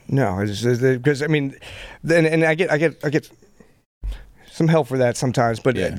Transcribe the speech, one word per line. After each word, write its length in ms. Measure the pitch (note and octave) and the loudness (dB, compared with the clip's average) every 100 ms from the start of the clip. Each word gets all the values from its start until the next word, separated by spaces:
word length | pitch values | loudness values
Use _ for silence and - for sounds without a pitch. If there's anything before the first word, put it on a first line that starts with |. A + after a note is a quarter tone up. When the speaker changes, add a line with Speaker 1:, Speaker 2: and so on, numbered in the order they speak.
| - | -4
Speaker 1:
No, 320 | C3+ A2+ F#2 | -2 0 -2
it's, 240 | G#2 G2+ | -4 -2
it's, 180 | A#2+ A#2+ | -2 0
it's, 220 | C3 B2+ | 0 0
'cause, 180 | C3+ C3+ | 0 -2
I 60 | D3+ | 0
mean, 280 | D3+ C#3 - - - - - | -2 -2 -8 -18 -18 -18 -8
then, 220 | D3 E3+ D#3 | 0 2 4
and 180 | E3 | 2
I 120 | D#3+ D#3+ | 2 0
get, 160 | F3+ | 0
I 60 | D3 | 2
get, 240 | D#3 - D3+ | 0 0 -2
I 40 | |
get 180 | D3+ - _ _ _ _ _ _ _ - - - - - | -2 -4 _ _ _ _ _ _ _ -10 -10 -14 -20 -10
some 160 | - E3 | -2 2
help 200 | D#3+ C#3 | 2 2
for 100 | C3 | 0
that 180 | A#2+ A#2 | 0 0
sometimes, 440 | B2+ A#2 A#2 A2+ | -2 2 0 0
but, 160 | C3+ A2+ | 0 0
Speaker 2:
Yeah. 200 | F2+ | -2